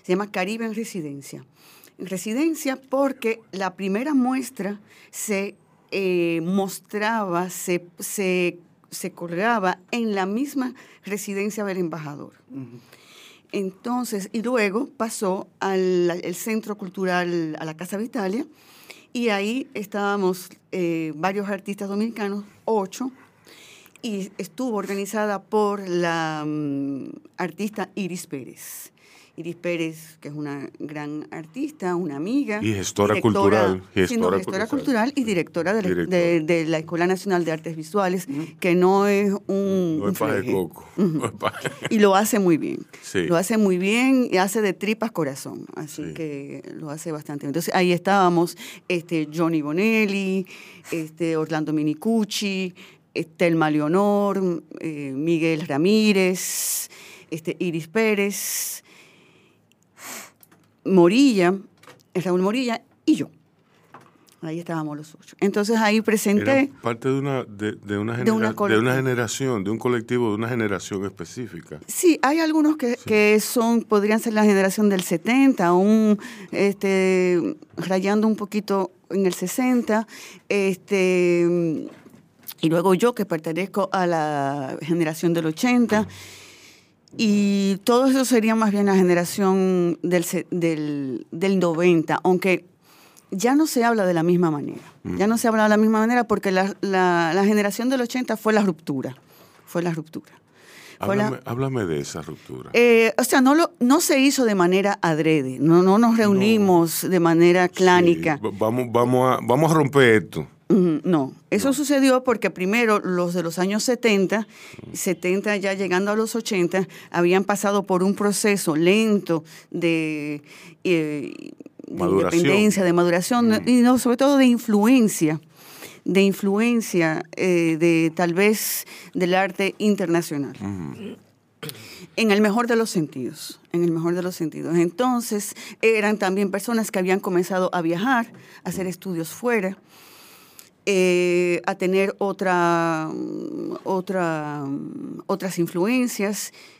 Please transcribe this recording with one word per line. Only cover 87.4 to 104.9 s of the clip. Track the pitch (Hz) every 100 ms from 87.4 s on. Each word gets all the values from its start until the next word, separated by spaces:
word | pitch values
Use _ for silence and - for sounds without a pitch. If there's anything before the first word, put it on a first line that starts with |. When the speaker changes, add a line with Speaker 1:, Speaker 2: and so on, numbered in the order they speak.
| 202 202 196 190
Speaker 1:
todo | - 240 269
eso | 262
sería | 254 247 220
más | 226 220
bien | 202 202
la |
generación | 190 180 175 175 - 196 190 185 185 175 165
del | 175 175
se-, | 170 175 -
del, | 180 165 156 151 147 135 123 -
del | 165 196 190
noventa, | 180 165 180 165 156 151
aunque | - 180 190 180 - _ _ - - _ _
ya | 196 226
no | 285 311
se | 254
habla | 233 226 185
de |
la | 170
misma | 165 175 175
manera. | 151 135 - - -
Speaker 3:
Mm. | - 90
Speaker 1:
Ya | 202
no | 226
se | 233
habla | 220
de | 214
la | 214
misma | 220 220
manera | 226 247
porque | 233 202 196
la, | 185 196 -
la, | 196 190 180 170 170
la | 175
generación | 196 214 202 202 240
del | 262
ochenta | 240 254 247 220
fue | 220
la | 220
ruptura. | 202 160 - 139 123 127 _ - - _ -
Fue | 175
la | 175
ruptura. | 160 160 - - - _ _ - - - -
Fue | -
la | 202 208
Speaker 3:
Háblame, | 131
háblame | - 117 135 127 95
de | 76
esa | 71 -
ruptura. | 76 76 - 64 -
Speaker 1:
Eh, | 240 240 226 226 -
o |
sea, | 247 285
no | 254
lo, | 294 339 -
no | 240 302
se | 349 285
hizo | 269 269 240
de |
manera | 202 175 190 196